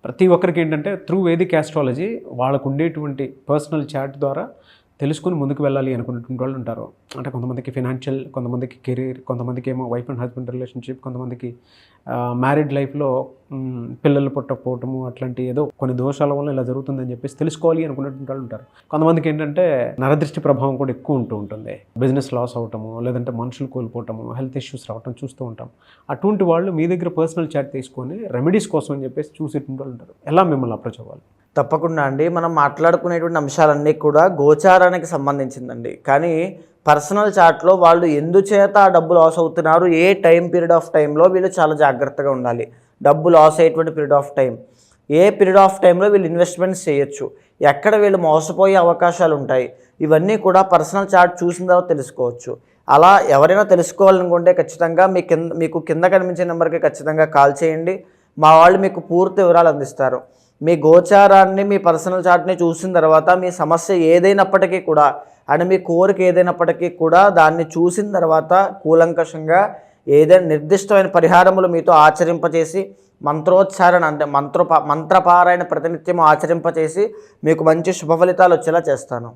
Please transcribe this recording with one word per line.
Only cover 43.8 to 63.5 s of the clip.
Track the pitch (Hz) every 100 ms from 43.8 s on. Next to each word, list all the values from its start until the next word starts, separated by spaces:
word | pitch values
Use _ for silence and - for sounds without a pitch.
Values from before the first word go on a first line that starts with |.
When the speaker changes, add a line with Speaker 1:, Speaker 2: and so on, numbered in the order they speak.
| 160
Speaker 2:
period | 156 143
of | 143 139 -
time, | 131 117 - _ _ _ -
ఏ | 151 196
period | 202 190 190
of | 190 190
టైంలో | 180 175 208
వీళ్ళు | 202 165
ఇన్వెస్ట్‌మెంట్స్ | 170 175 175 185 185 -
చేయొచ్చు, | 143 139 - 135 _ _ _
ఎక్కడ | 147 143 214
వీళ్ళు | 214 208 190
మోసపోయే | 170 156 156 165 196
అవకాశాలు | 190 170 170 175 170 165
ఉంటాయి, | 147 139 131 123 - _ _
ఇవన్నీ | 151 156 185 214
కూడా | 190 185
పర్సనల్ | 190 170 156 196 196
చార్ట్ | 185 180 175
చూసిన | 175 170 180
తర్వాత | 180 180
తెలుసుకోవచ్చు. | 151 131 - 123 120 - - _ _ -
అలా | 143 180 196
ఎవరైనా | - 139 156 196
తెలుసుకోవాలనుకుంటే | 202 180 170 - 196 190 180 175 175
ఖచ్చితంగా | 175 160 - 165 165
మీ | 190 185
కింద, | 180 160 165
మీకు | 165 160 160
కింద | 160 160
కనిపించే | 180 190 180 175
నెంబర్కి | 175 170 160 165
ఖచ్చితంగా | 156 - 147 156
కాల్ | 156 147 143 143
చేయండి. | 165 160 165 190 _ _ _ -
మా | 156 160
వాళ్ళు | 175 190
మీకు | 190 185
పూర్తి | - 170 190 190
వివరాలు | 180 170 165
అందిస్తారు. | 147 135 - 131 123 - _ _ _
మీ | 156
గోచారాన్ని, | 165 156 170 175 202 202 196 190 190
మీ | 202 196
పర్సనల్ | 180 160 185 185 180
చార్ట్ని | 175 165
చూసిన | 180 170 165 185
తర్వాత | 175 156 156 156
మీ | 185 180